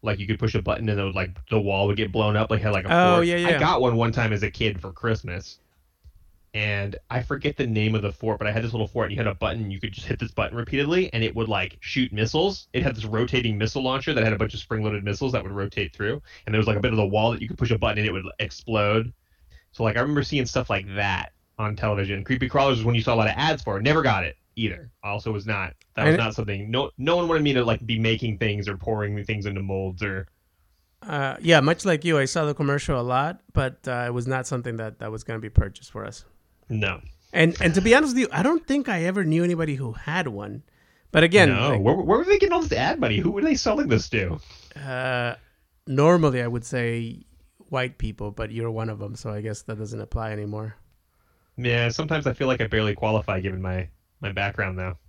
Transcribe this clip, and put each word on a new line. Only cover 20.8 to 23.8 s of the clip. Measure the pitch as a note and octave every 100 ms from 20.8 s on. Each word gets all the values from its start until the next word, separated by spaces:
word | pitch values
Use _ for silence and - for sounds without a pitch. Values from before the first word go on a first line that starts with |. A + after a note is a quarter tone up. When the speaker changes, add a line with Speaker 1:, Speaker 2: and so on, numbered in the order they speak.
| G2
Speaker 1:
that | G2 G2+ F#2+ - _ _ -
on | G#2+ G#2
television. | A2 G2+ G2 G2
Creepy | G#2+ C3 B2+
Crawlers | C#3+ C#3 B2
was | A2+
when |
you | A#2+
saw | A2+
a | A#2
lot | G#2+
of | -
ads | D3+ D3+
for | -
it. | G2+